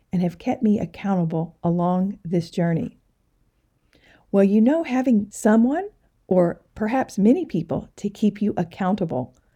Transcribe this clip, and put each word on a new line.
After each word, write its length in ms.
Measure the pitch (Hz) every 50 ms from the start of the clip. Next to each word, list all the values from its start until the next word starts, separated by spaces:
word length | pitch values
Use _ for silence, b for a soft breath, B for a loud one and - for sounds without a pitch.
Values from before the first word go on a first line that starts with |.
| b b
and 100 | - 175
have 160 | 180 170 -
kept 240 | - - 254 - -
me 180 | - 214 202 -
accountable 760 | - 165 - - - 196 196 180 170 160 170 160 165 165 - _ -
along 560 | 170 170 175 175 180 180 185 185 196 196 - -
this 240 | 165 185 175 165 -
journey. 480 | - 185 170 170 165 160 240 - - _ _ _ _ _ _ _ _ _ _ _ _ _ _ _ _ _ _ b b b b b b b b b -
Well, 100 | 196 196
you 160 | 196 202 220
know, 240 | 220 254 311 330 330
having 440 | 262 247 262 262 269 233 202 202 -
someone 560 | - - - 208 214 226 233 254 294 349 392 415 - _ _ _ _ _ _
or 340 | - 185 185 175 170 - - _ _ _
perhaps 420 | - 214 214 254 262 - - -
many 260 | 202 190 220 285 370 320
people 460 | - - 165 165 - 143 - - - _
to 120 | - - 208
keep 320 | - - 214 208 202 -
you 120 | 202 208 -
accountable 800 | - 175 165 - - 196 185 202 208 180 165 156 127 127 - _ _ _ _ _